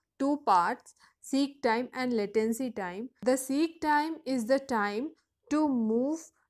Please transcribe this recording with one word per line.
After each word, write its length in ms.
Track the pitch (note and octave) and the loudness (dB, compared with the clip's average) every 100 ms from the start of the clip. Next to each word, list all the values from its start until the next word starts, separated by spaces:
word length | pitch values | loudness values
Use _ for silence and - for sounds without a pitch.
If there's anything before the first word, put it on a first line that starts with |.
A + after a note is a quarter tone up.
| _ - | _ -4
two 240 | C4+ D4 C#4+ | 0 0 4
parts, 500 | F#3 F3 A#3+ - - _ _ | 4 4 -2 -10 -20 _ _
seek 400 | - C4+ C#4 - | -4 0 0 0
time 280 | - A3+ B3 | 0 0 -2
and 200 | - B3+ | -4 -2
latency 580 | A#3 G3+ A3 A3 A3 C4 | 0 0 0 0 0 -4
time. 380 | A3 F#3 F3+ B3 _ | -6 -8 -8 -12 _
The 160 | A3+ C4+ | 0 0
seek 440 | - C4+ D#4+ E4 | 0 0 0 -2
time 360 | D#4 D4 D#4 D#4+ - | 0 2 0 -4 -4
is 200 | C4 A3 | -2 2
the 140 | C4+ | 0
time 520 | C#4 A#3 G3+ G#3 D4+ - _ _ - | 2 -2 0 -2 -6 -10 _ _ -4
to 180 | D4 D4+ | 0 2
move 520 | B3+ A3 A3+ C4 D#4+ - _ _ | 2 0 0 0 -2 -8 _ _